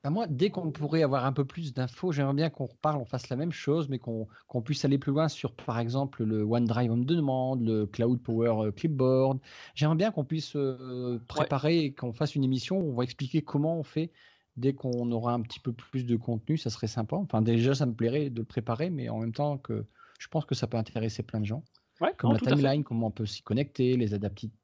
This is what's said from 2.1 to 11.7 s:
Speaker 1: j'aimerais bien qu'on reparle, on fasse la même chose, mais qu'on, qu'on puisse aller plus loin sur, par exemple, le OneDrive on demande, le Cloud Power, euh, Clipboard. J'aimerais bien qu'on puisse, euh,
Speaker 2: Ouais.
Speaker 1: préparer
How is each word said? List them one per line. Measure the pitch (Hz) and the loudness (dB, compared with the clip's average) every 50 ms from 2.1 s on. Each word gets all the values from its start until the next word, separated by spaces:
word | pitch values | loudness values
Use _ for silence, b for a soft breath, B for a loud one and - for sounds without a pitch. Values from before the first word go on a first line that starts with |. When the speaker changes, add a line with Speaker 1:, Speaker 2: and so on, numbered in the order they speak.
| 160 | 0
Speaker 1:
j'aimerais | 143 143 135 139 | 2 2 2 2
bien | 143 156 160 | 2 0 0
qu'on | 156 - 139 | 0 -4 -8
reparle, | 120 - _ - 156 151 143 | -8 -8 _ 0 0 0 0
on | 120 | -4
fasse | 107 - 127 - - | -4 -6 -6 -4 -4
la | 127 | -4
même | 123 151 175 | -4 -2 -4
chose, | 160 - - - 143 165 160 135 | -4 -4 0 0 2 2 2 -2
mais | 135 120 | -4 -6
qu'on, | - - 113 110 110 107 B B B | -4 -6 -6 -6 -6 -8 B B B
qu'on | B - 123 113 | B -4 -4 -2
puisse | 113 151 - - | -2 -4 0 2
aller | 143 139 139 | 2 2 2
plus | 135 143 139 | 2 0 2
loin | 147 160 156 | 2 2 0
sur, | - - - 127 - | 0 -2 -6 -6 -6
par | - - - 117 117 | -6 -6 -4 -2 0
exemple, | 120 117 120 135 139 139 135 - 117 | 0 0 0 -2 -2 -2 -4 -2 -2
le | 107 110 110 107 | 0 0 0 2
OneDrive | 104 113 120 120 113 113 117 123 117 113 | 2 2 2 2 2 2 2 2 2 2
on | 117 | 0
demande, | 123 131 170 170 151 135 131 131 127 127 135 127 117 | 2 2 2 2 2 0 0 0 0 0 0 0 0
le | 110 110 107 107 | 2 2 2 0
Cloud | 101 - - 117 120 123 120 123 | -2 0 0 2 2 2 2 0
Power, | - 113 113 117 117 113 110 110 | -2 0 2 4 4 4 2 2
euh, | 107 | -2
Clipboard. | 104 - - 165 151 131 131 127 131 131 131 135 135 131 B B B B B B B | -2 -2 -2 -2 2 4 4 6 6 6 6 4 2 0 B B B B B B B
J'aimerais | - 151 151 160 | 0 2 4 4
bien | 160 190 220 - | 4 2 0 0
qu'on | - 139 | -2 -4
puisse, | - 160 160 143 - - | -2 -2 -4 -4 -4 -2
euh, | 147 139 135 131 123 131 127 127 123 123 123 123 | -2 0 0 -2 -4 -8 -8 -6 -4 -2 -2 -4
Speaker 2:
Ouais. | 117 117 | -4 -6
Speaker 1:
préparer | _ - 151 151 - 143 135 139 151 | _ -2 -2 0 2 2 2 2 4